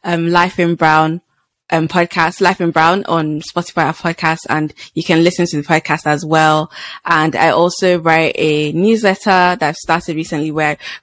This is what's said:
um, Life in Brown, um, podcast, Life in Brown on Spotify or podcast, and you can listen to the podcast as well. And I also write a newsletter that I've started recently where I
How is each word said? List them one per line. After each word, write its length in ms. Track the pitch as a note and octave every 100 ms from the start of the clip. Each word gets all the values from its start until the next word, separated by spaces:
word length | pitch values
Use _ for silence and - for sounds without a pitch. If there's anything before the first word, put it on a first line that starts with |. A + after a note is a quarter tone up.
um, 280 | - E3+ E3+
Life 280 | F3 F3+ -
in 160 | E3+
Brown, 460 | E3+ D#3+ D#3 D#3+ E3+ - _ _ _ -
um, 180 | D#3+ D#3+
podcast, 540 | F3+ E3+ F#3 E3 -
Life 180 | F#3 F#3
in 120 | E3+
Brown 320 | D#3+ D#3+ F#3+ -
on 340 | E3 D#3 D3+
Spotify 480 | - F3 E3+ - D#3
or 60 |
podcast, 460 | D#3+ E3+ E3+ D#3+ D#3+ -
and 220 | D#3 D3+ - -
you 100 | -
can 220 | - E3
listen 220 | E3+ F3 E3+
to 100 | D3
the 100 | D3
podcast 400 | D#3+ - D#3 D#3
as 180 | D3
well. 460 | D3+ D#3+ D#3 D#3 D#3+ - - - -
And 280 | E3 D#3
I 160 | - D#3+
also 480 | C#3+ F3 - F#3 F3+
write 360 | E3 D#3+ D#3+ -
a 340 | D#3 D3+ D3+
newsletter 520 | D3+ G3+ A3+ G#3+ F#3+
that 380 | G#3+ F#3 F3+ F3
I've 140 | D3+ D#3+
started 380 | - E3+ -
recently 380 | D#3 D#3+ D3+ D#3
where 200 | D3+ D3+
I 60 | D3 - -